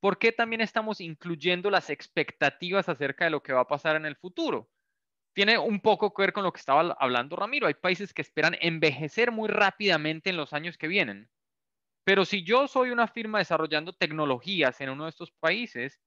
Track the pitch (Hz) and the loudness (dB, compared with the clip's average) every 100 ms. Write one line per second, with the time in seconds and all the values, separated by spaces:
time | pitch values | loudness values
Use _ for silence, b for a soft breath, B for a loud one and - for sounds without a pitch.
0 | 196 190 226 226 226 226 214 233 220 208 | 0 2 2 2 -2 0 -2 -2 -4 -6
1 | 170 156 175 165 160 180 196 190 - - | -8 -10 -8 -2 0 0 2 0 0 -10
2 | - - 147 - 147 - 175 196 180 135 | -6 -4 -4 0 -2 -2 -2 -2 -2 -4
3 | 139 135 170 151 - 127 127 143 165 156 | -4 -2 -2 -2 0 0 2 0 0 0
4 | 156 143 185 185 320 139 - _ _ _ | -2 -10 -12 -6 -4 -4 -6 _ _ _
5 | _ _ _ - 202 226 226 208 220 202 | _ _ _ 0 2 4 2 0 2 2
6 | 208 - 196 196 190 - - 139 170 - | 0 0 0 0 -4 -4 0 2 2 0
7 | 135 123 131 175 202 285 196 143 180 180 | 0 0 -2 -4 -4 0 0 0 -2 -2
8 | 202 - 151 - 156 165 170 165 156 131 | -4 -8 -8 0 0 2 -2 2 0 0
9 | 151 - 240 226 214 208 196 - 202 165 | -6 0 0 0 -2 2 2 2 0 0
10 | 151 160 190 175 143 147 165 160 156 196 | 0 -4 -4 -4 -4 -6 -8 -8 -2 0
11 | 139 101 110 _ _ _ _ _ _ _ | 0 -4 -14 _ _ _ _ _ _ _
12 | - 196 175 202 170 240 277 269 254 240 | 2 4 4 0 2 2 2 0 0 2
13 | 233 - 220 214 180 160 160 151 165 - | 0 -2 -4 -2 0 0 0 -2 -4 -4
14 | 165 156 147 127 175 190 139 - 135 135 | -4 0 0 0 -2 0 0 0 -8 -8
15 | 160 - 175 _ 160 202 240 123 127 _ | -10 -12 -18 _ 0 0 -4 -6 -8 _